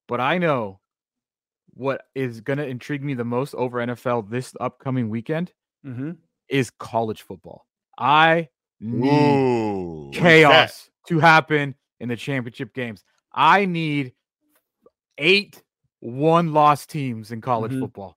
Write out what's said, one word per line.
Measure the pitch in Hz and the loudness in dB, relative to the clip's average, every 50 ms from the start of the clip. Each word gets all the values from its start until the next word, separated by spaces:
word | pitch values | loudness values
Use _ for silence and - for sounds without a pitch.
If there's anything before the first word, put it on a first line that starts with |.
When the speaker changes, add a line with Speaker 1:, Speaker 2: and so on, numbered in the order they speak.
| _ - | _ -6
Speaker 1:
but | 120 120 | -4 -2
I | 123 139 170 185 | -2 0 0 0
know | 175 160 143 123 110 98 95 - _ _ _ _ _ _ _ _ _ _ _ _ _ _ _ _ _ _ _ | 0 0 0 -2 -4 -6 -10 -16 _ _ _ _ _ _ _ _ _ _ _ _ _ _ _ _ _ _ _
what | - 123 135 131 - - _ - | -8 -6 -4 -4 -6 -8 _ -8
is | 135 135 120 117 113 | -6 -6 -6 -6 -8
gonna | 107 - 139 143 151 | -6 -4 -4 -4 -4
intrigue | 131 131 123 - - 147 143 135 | -6 -8 -10 -8 -8 -8 -6 -6
me | 147 139 | -4 -4
the | 120 117 | -4 -4
most | 120 120 123 139 143 - | -2 -2 -2 -4 -4 -4
over | - 127 127 120 123 | -4 -4 -4 -2 -4
N | 120 120 | -4 -4
F | 123 - - | -6 -4 -4
L | 127 120 120 104 | -2 -2 -2 -2
this | 98 113 127 123 - - - | -4 -6 -8 -8 -8 -10 -8
upcoming | 120 127 - _ - 139 131 127 120 107 | -8 -8 -8 _ -8 -4 -4 -2 -2 -4
weekend | 107 117 110 - 156 160 180 - _ _ _ _ _ _ - | -4 -6 -6 -4 -4 -4 -6 -6 _ _ _ _ _ _ -18
Speaker 2:
Mm-hmm. | 139 123 120 135 156 175 - _ _ _ _ _ - | -14 -12 -10 -10 -10 -12 -14 _ _ _ _ _ -2
Speaker 1:
Is | - 139 123 - | -2 0 0 -2
college | - - - - - 113 117 110 104 - - | -6 -14 -12 -6 -4 -2 -2 -4 -6 -8 -12
football. | - 98 85 - 85 - - _ _ _ _ _ _ _ - | -18 -20 -20 -20 -20 -20 -20 _ _ _ _ _ _ _ -4
I | 117 131 147 156 160 165 165 170 165 - _ _ _ _ _ _ | 0 2 4 6 6 4 4 2 -2 -6 _ _ _ _ _ _
need | 104 113 120 123 123 139 | -10 -6 -4 -2 2 2
Speaker 3:
Ooh, | 147 147 147 147 143 139 135 127 120 117 110 107 101 95 90 85 82 78 71 69 69 | 4 4 4 4 4 4 2 2 2 0 0 -2 -4 -4 -6 -8 -10 -12 -12 -10 -4
Speaker 1:
chaos | - 156 175 160 160 156 143 156 | 2 4 6 8 8 8 8 6
Speaker 3:
reset. | 160 131 - - - - _ _ _ _ - | 6 4 2 -2 -12 -20 _ _ _ _ -4
Speaker 1:
to | 175 156 | 0 4
happen | 143 165 160 160 151 - 156 147 143 139 131 _ _ _ _ - | 6 6 6 6 4 2 0 -2 -2 -4 -8 _ _ _ _ -12
in | 113 120 | -10 -8
the | 120 | -8
championship | 110 - 147 139 131 117 113 - - 135 107 - | -8 -6 -6 -6 -6 -6 -8 -10 -12 -14 -12 -10
games. | 131 123 117 104 - _ _ _ _ _ _ - | -10 -10 -10 -10 -14 _ _ _ _ _ _ -2
I | - 139 160 175 202 202 | 2 4 4 4 4 2
need | 185 175 165 160 156 147 143 135 127 - _ _ _ _ _ _ _ _ _ _ _ _ _ _ _ _ _ _ _ _ - | 0 -2 -2 -2 -2 -2 -4 -4 -6 -10 _ _ _ _ _ _ _ _ _ _ _ _ _ _ _ _ _ _ _ _ -2
eight | 143 170 196 202 202 - - - _ _ _ _ _ _ _ _ | 2 2 2 2 2 -4 -12 -20 _ _ _ _ _ _ _ _
one-loss | - 117 120 135 143 160 160 170 175 160 147 151 147 147 143 131 - | -14 -10 -6 -2 2 2 4 2 2 2 2 4 4 4 4 2 -2
teams | - - 156 139 131 117 113 110 104 | -8 -8 -6 -6 -6 -6 -8 -10 -12
in | 120 110 | -12 -8
college | 110 131 123 113 - - 135 | -4 -2 -2 -2 -2 -4 -4
Speaker 2:
Mm-hmm. | 131 | -6
Speaker 1:
football. | 120 - - 98 98 92 - | -6 -8 -10 -14 -16 -16 -18